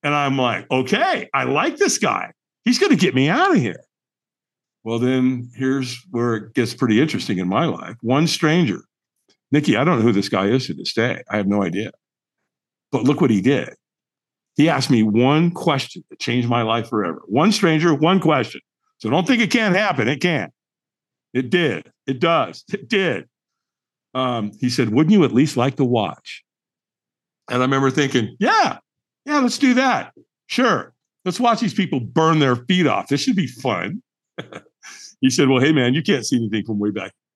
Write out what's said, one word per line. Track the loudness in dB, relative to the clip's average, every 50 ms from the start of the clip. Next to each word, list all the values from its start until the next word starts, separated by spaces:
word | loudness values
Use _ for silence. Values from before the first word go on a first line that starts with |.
| -4
And | -2 -2
I'm | -2 0 0 0 0
like, | 0 0 -2 -4 -6 _
"Okay, | -2 -2 0 0 0 0 0 0 -2 -4 -6 -4 -4
I | -4 -2
like | -2 -2 -2 -2 -2 -2 -2
this | -2 0 0 -2
guy. | -2 -2 -2 -4 -6 -10 -16 _ _ _ _ _ _
He's | -2 0 2
gonna | 4 2 4
get | 4 2 2 2
me | 2 2 2
out | 2 2 2 2
of | 2 2
here." | 2 0 -6 -8 _ _ _ _ _ _ _ _ _ _ _ _ _ _ _ _ _ _ _ _ _
Well, | -6 -4 -2
then | 0 0 0 2 0 0 0 -2 -8 -12 -10
here's | -6 -2 -2 -2 -2 -4 -6 -10 -14 -16 -8
where | -6 -4 -2 -2 -2
it | -4 -6 -6 -2
gets | -2 -2 -2 -2
pretty | -2 0 2 4 4
interesting | 2 2 0 -6 -6 -4 -4 -2
in | -2 -2
my | 0 0 0
life. | -2 -4 -6 -10 -16 -16 -10
One | -4 0 2 2 2 0
stranger, | 0 0 0 2 2 2 2 0 -2 -4 -8 _ _ _ _ _ _ _ _ _ _ _ _ _
Nikki, | 0 0 2 2 2 2
I | 2
don't | 2 2 2
know | 2
who | 2
this | 2 2 -2 -2
guy | -2 0 0 2
is | 0 0 -2 -4
to | -10
this | -8 -8 -8 -4
day. | -2 -2 -2 -2 -6 -8 _
I | -6 -4
have | -2 0
no | 0 0 0
idea. | -2 -4 -6 -8 -8 -12 _ _ _ _ _ _ _ _ _ _ _ _ _ _ _ _ _ _ _
But | -6 -2 0
look | 0 2 2
what | 2 2
he | 2 2
did. | 2 2 0 0 -2 -8 -14 _ _ _ _ _ _ _ _ _ _ _ _ _ _ _ _
He | 2 2 2
asked | 2 0 0 2
me | 2 2 2
one | 2 4 4 4 4 4 4 2 0
question | -2 -2 0 0 0 0 -2 -6 -12 -18 -20 _
that | -16 _
changed | -6 -4 -2 -2 0 0
my | 0 0 0
life | 0 -2 -2 -4 -4
forever. | -4 -2 -2 -2 -6 -8 -10
One | -2 0 2 2 2
stranger, | 2 2 2 2 2 2 2 2 2
one | 2 2 2 2 4
question. | 2 2 2 2 0 -4 -8 -18 _ _ _ _ _ _ _ _
So | -4 -2
don't | -2 0 0
think | 0 0 0
it | 0 0
can't | 0 0 2 2 0
happen. | 0 0 0 0 0 0 -2
It | -2 -2
can. | -2 -2 -2 -2 -4 -6 _ _ _ _ _ _ _ _ _ _ _ _ _ _ _ _ _
It | -6 -4 0
did. | 0 0 0 0 -2 -4 -8 _ _ _ _ -8
It | -4 -2
does. | 0 0 2 0 0 -4 -6 -18 -14 _ -12
It | -12 -8 -4
did. | -4 -2 -2 -2 -4 -4 -8 _ _ _ _ _ _ _ _ _ _ _ _ _ _ _ _ _ _
Um, | -4 -4 -4 -4 -4 -6 -6 -8 -6
he | -6 -4
said, | -2 -2 -2 0
"Wouldn't | 2 0 2 4 4
you | 4 4
at | 4
least | 2 2 0 0 0 -2
like | -2 -2 0 -2
to | -2
watch?" | 0 0 0 -2 -2 -6 -12 _ -20 -20 -20 _ _ _ _ _ _ _ _ _ _ _ _ _ _ _ _ _ _ _ _ _ -6
And | -2 0
I | 0
remember | 2 2 2 2 0
thinking, | 2 0 -2 2 0 0 -2 -2 -4 -2
Yeah, | 0 0 2 2 2 0 -2 -8 _ _ _ _ _ _ _ _ _
"Yeah, | -4 -2 0
let's | 0 0 -2 0
do | 2 2 4
that. | 4 2 2 0 -2 -4 -8 _ _ _ _ _ _ _ _
Sure. | -2 0 2 2 2 0 -2 -8 _ _ _ _ _ _ _
Let's | -8 -4 0
watch | 0 0 0 2
these | -2 -4 -2
people | -2 -2 -2 -2 -4
burn | -6 -2 0 2 4 4 4 4
their | 4 2 2
feet | 0 0 -2 0 2 2 2
off. | 2 0 -2 -2
This | -2 -2
should | 0 0 0
be | 0 -2 -4
fun." | -6 -6 -4 -4 -2 -2 -4 -6 -8 -10 _ _ _ _ _ _ _ -16
<laughs> | -16 -16 -16 -20 _ _ _ _ _ -20 -20 -20 -20 -20 -10 _
He | 0 0
said, | 2 2 2 4
"Well, | 4 4
hey, | 4 4
man, | 4 2 2 2 0
you | 0
can't | 0 0 -2 -2 0
see | -2 -2 -2
anything | -2 -2 -4 -4 -4
from | -4 -4 -2
way | -2 -2
back | -4 -4 -8 -10 _ _ _ _ _